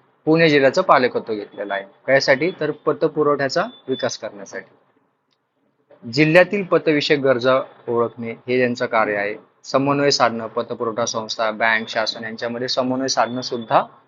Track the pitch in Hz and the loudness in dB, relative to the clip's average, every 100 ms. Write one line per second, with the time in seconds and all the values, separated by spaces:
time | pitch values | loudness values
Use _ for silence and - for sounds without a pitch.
0 | _ _ 151 160 165 147 135 151 190 147 | _ _ 0 4 6 6 4 2 4 4
1 | 123 117 101 107 101 101 101 98 98 _ | 4 -2 -4 -6 -8 -10 -6 -6 -8 _
2 | - 135 143 131 165 185 151 147 160 143 | 0 2 4 2 0 -4 -6 -4 -2 0
3 | 160 156 147 143 139 170 226 - - 127 | 0 0 0 0 0 -2 -4 -8 -8 -4
4 | 120 - 107 101 95 98 92 _ _ _ | -4 -6 -12 -14 -16 -16 -16 _ _ _
5 | _ _ _ _ _ _ _ _ _ - | _ _ _ _ _ _ _ _ _ -20
6 | 120 113 151 170 180 202 180 160 160 147 | -6 0 4 6 6 2 0 0 2 0
7 | - 147 135 123 127 131 - - - 117 | 2 2 2 2 2 2 0 -12 -4 -2
8 | 117 117 113 113 - 127 123 120 123 113 | -2 -4 -12 -10 -2 0 0 0 -2 0
9 | 107 101 101 107 - _ - 135 139 143 | 0 0 -4 -6 -14 _ -4 0 0 2
10 | 143 139 120 113 113 120 117 117 117 107 | 2 2 0 0 -8 -6 -6 -6 -6 -4
11 | 117 117 110 - 110 107 113 110 113 117 | -4 -4 -6 -4 -4 0 0 0 -2 -4
12 | 107 117 113 113 120 120 127 - 127 127 | -4 -6 -10 -8 -6 -4 -4 -2 -2 -2
13 | 131 131 117 123 127 120 113 151 - - | -2 0 -2 -2 -6 -8 0 0 0 -10